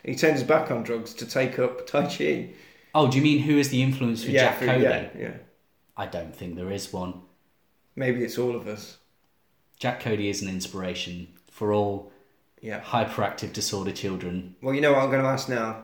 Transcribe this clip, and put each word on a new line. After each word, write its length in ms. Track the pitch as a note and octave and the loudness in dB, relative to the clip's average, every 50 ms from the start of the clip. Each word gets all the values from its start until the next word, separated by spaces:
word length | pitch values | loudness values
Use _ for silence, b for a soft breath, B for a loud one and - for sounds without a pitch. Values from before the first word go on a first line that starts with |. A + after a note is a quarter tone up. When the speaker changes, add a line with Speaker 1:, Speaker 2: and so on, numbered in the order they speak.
| - | -8
Speaker 1:
He 120 | - A#2 | -6 0
turned 200 | - - D#3+ D3+ | 4 4 4 6
his 80 | C3+ A#2+ | 4 4
back 260 | - D#3 D#3 D#3 - | 4 4 4 4 2
on 120 | B2+ A#2 A2 | -2 -2 -2
drugs 300 | - A#2 A2+ A2 - - | -2 -4 -4 -6 -8 -12
to 100 | - B2 | -12 -10
take 340 | A2+ - C#3 C3 B2+ B2+ - | -4 -2 0 0 0 0 0
up 280 | B2+ A#2+ - - - - | 0 0 0 -4 -6 -2
Tai 180 | - C#3+ - - | 0 0 0 0
Chi. 420 | - - D3+ D3+ D3 - - - B B B B B B B B - | -2 -2 0 0 0 0 -2 -8 B B B B B B B B 2
Speaker 2:
Oh, 140 | D#3 D3+ C3 | 4 4 4
do 80 | B2+ C3+ | 6 4
you 60 | D3 | 6
mean 160 | D3+ D3 C#3+ | 6 6 4
who 180 | B2+ D3 D3 C#3+ | 4 4 4 4
is 120 | C#3 C3+ | 4 4
the 120 | - B2+ | 2 2
influence 420 | C3 C3+ C3 - C3 A#2+ A2+ A2+ - | 2 2 2 0 0 -2 -2 -2 -2
for 60 | C3 | 0
Speaker 1:
Yeah, 100 | C3+ C3 B2+ A#2+ | 2 4 4 4
Speaker 2:
Jack 100 | - - | 2 2
Speaker 1:
for, 60 | - C3+ | 2 2
Speaker 2:
Cody? 160 | B2+ B2+ B2+ | 4 4 4
Speaker 1:
yeah, 240 | B2+ - - - - - - | 4 4 0 -2 -6 -8 -10
yeah. 160 | - - - - - - _ _ _ _ _ _ _ _ _ - | -8 -8 -10 -10 -16 -20 _ _ _ _ _ _ _ _ _ -10
Speaker 2:
I 80 | G2+ | -8
don't 280 | - - F2+ E2+ D#2+ D2+ | -8 -6 -8 -8 -10 -12
think 200 | - G2+ F2+ E2 | -12 -12 -10 -8
there 160 | E2+ F2+ F#2 | -8 -6 -6
is 220 | G2 G2+ - - - | -6 -6 -6 -8 -8
one. 280 | F#2 F2+ F2+ F2+ - - - _ _ _ _ _ _ _ _ _ _ _ _ _ | -6 -6 -6 -8 -10 -14 -20 _ _ _ _ _ _ _ _ _ _ _ _ _
Speaker 1:
Maybe 280 | - C3+ B2+ B2 B2 A#2+ | -2 0 0 0 0 -2
it's 140 | G#2+ - - | -2 -2 0
all 180 | B2 B2 A#2+ | 0 0 -2
of 120 | A#2 - G2 | -4 -6 -8
us. 300 | G#2+ G#2 - - - - _ _ _ _ _ _ _ _ _ _ _ _ _ _ _ - | -10 -10 -12 -16 -20 -20 _ _ _ _ _ _ _ _ _ _ _ _ _ _ _ -6
Speaker 2:
Jack 200 | - B2 A#2+ - | -4 -4 -4 -2
Cody 280 | - A#2+ A2 G#2 G2+ G2+ | -2 -2 0 0 0 -2
is 120 | G2 F#2+ | -2 -2
an 60 | G2+ F#2+ | -4 -6
inspiration 800 | F#2 F#2 F2+ - - G2 F#2 F#2 F2 - - F2+ F2+ F2 E2+ - - _ _ _ | -6 -6 -6 -8 -8 -6 -6 -6 -6 -6 -6 -8 -8 -10 -12 -14 -18 _ _ _
for 220 | - - A2 G#2 G#2 | -8 -2 0 2 4
all 380 | G#2 G#2 G2+ G2+ G2 - b b b b b b b _ _ _ _ | 4 4 2 0 -4 -8 b b b b b b b _ _ _ _
Speaker 1:
Yeah. 180 | - A2+ G#2 F#2+ | -12 -10 -10 -10
Speaker 2:
hyperactive 720 | - - - A#2 A2 G#2+ - - G#2+ G2 - - - F#2+ - | -6 -2 0 0 0 0 0 -2 -2 -2 -2 -6 -8 -8 -6
disorder 380 | - - - - G2 F#2+ G2 | -6 -4 -4 -4 -4 -4 -4
children. 640 | F#2+ - - G2 F#2+ F2+ F#2 F2+ F2 F#2 F#2 - - - | -4 -4 -4 -4 -4 -4 -6 -6 -6 -6 -8 -10 -12 -8
Speaker 1:
Well, 120 | - C3 C3+ | -4 -2 0
you 80 | C#3+ | 2
know 120 | D3+ D3 C#3 | 4 6 6
what 100 | C3+ C3+ | 6 4
I'm 80 | C3+ | 4
gonna 160 | C3 C3+ C3+ C3 | 4 2 4 2
ask 220 | C3+ C3 - - | 2 0 -2 -2
now? 340 | B2+ A#2 A2+ A2 A2 A2 | -2 -2 -2 -2 -4 -8